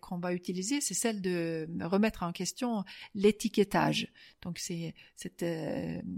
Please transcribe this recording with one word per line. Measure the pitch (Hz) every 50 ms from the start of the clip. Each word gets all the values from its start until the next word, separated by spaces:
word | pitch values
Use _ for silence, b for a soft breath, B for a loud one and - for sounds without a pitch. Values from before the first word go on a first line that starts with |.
qu'on | - - 185 180
va | 175 180 180
utiliser, | 180 - - 180 185 185 214 277 285
c'est | - - 185
celle | - - 226 220 202
de | 180 185 180 170 165 165 165 160 156 165 170 180
remettre | 190 170 190 196 214 214 - - 180
en | 170
question | 170 - 180 - - - 254 240 226 208 185 B B B B B B
l'étiquetage. | 202 190 214 208 - - 220 - 214 196 - - 170 - 151 156 - - - _ B B B B B
Donc | - 180 165 -
c'est | - - 175 170 165 160 - B B B B
cette, | - - 180 - - 170
euh, | 170 165 160 156 156 - 180 175 165 165 170 - 185 -